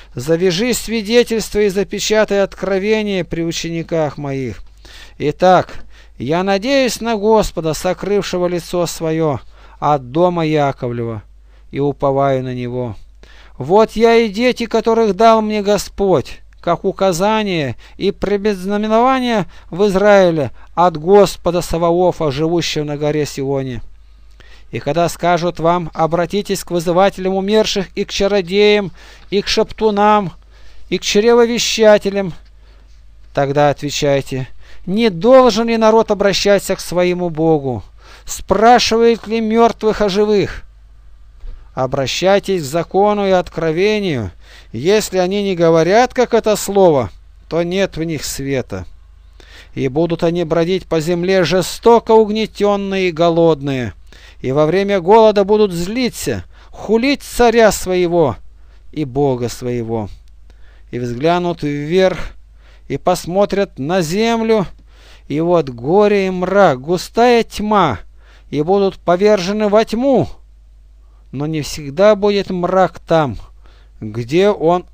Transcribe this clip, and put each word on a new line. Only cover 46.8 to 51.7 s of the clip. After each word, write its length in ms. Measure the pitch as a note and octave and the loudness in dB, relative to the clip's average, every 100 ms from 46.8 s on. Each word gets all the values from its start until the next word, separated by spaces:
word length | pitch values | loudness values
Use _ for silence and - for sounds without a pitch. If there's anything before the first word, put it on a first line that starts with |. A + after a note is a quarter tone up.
| F#3 C#3+ G#2+ - - - - | 4 4 0 -8 -20 -20 -8
то 140 | D#3+ | -4
нет 340 | E3+ F#3 F#3 - | -2 -2 -2 -4
в 60 | |
них 220 | E3 D3+ | -6 -6
света. 640 | - - C3+ C3+ - F#2+ F#2 - - - - - - - - | -8 -8 -4 -4 -4 -10 -12 -18 -20 -20 -20 -20 -20 -20 -14
И 120 | - C3 | -6 -4
будут 380 | C3+ E3 E3 | -2 -2 0
они 180 | E3+ E3+ | 0 0
бродить 440 | E3 E3 E3+ F#3 - | 0 0 0 -2 -2
по 140 | E3 | -2
земле, 440 | D#3 F3 F3+ F#3+ | -2 -2 0 0
жестоко 640 | D#3+ F#3 D#3+ | 2 0 -2